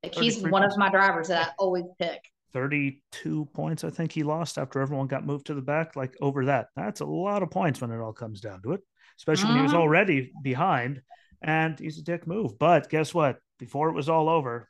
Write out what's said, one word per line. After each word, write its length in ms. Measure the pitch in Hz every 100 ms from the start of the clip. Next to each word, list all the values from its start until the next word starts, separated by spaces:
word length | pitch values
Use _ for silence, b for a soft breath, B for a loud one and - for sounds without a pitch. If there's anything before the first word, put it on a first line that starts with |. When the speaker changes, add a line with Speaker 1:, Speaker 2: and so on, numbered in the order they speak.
Speaker 1:
like, 120 | 170
he's 200 | - 233 214
Speaker 2:
Thirty-three 140 | 175
Speaker 1:
one 120 | 190
of 60 | 202
Speaker 2:
points. 100 | 202
Speaker 1:
my 120 | 196
drivers 380 | 190 196 165 160
that 100 | 170
I 40 | 165
Speaker 2:
Yeah. 60 | -
Speaker 1:
always 260 | 196 180 175 -
pick. 220 | 170 143 - _ _
Speaker 2:
Thirty-two 960 | 131 139 147 139 139 _ - 156 156 151
points, 380 | - 156 160
I 60 | 165
think 220 | 156 165
he 120 | -
lost 340 | 147 156 170 -
after 220 | 139 135
everyone 260 | 135 143 135
got 180 | 135
moved 220 | 143 143 -
to 80 |
the 80 | 147
back, 340 | 131 151 165 -
like, 200 | 131 -
over 260 | 143 139 131
that. 220 | 135 104 -
That's 240 | 196 208
a 60 | 147
lot 360 | 156 190 202
of 80 | 180
points 300 | 190 180 131
when 120 | 123
it 80 | 113
all 120 | 113
comes 280 | 110 113 104
down 200 | 107 92
to 100 | 107
it, 100 | 185 _ _ b b
especially 300 | - 160 208
when 80 | 247
he 60 |
was 100 | 269
Speaker 1:
Mm-hmm. 100 | 170
Speaker 2:
already 500 | 160 160 202 143 127 -
behind, 600 | 135 127 185 147 120 139 _ b b _
and 360 | 160 156 160 156
he's 200 | 156 156
a 40 |
dick 240 | 156 170 165
move. 320 | 190 175 107
But 320 | 156 165 -
guess 240 | 156 156
what? 240 | 170 147 120 _ _
Before 300 | 120 139 160
it 60 |
was 140 | 160 143
all 200 | 160 156
over 400 | 165 131 120 -